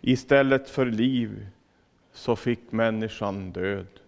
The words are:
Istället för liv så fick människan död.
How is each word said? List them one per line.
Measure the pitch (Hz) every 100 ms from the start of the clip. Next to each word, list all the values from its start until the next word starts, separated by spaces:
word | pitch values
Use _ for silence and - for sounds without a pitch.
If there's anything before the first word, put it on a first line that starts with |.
Istället | - 127 - 139 139 135 135
för | - 127
liv | 110 123 131 110 104 98 - _ _ _ _ _
så | - - 113
fick | - 117 -
människan | 110 113 110 110 - 101 98 95
död. | 90 92 101 95 -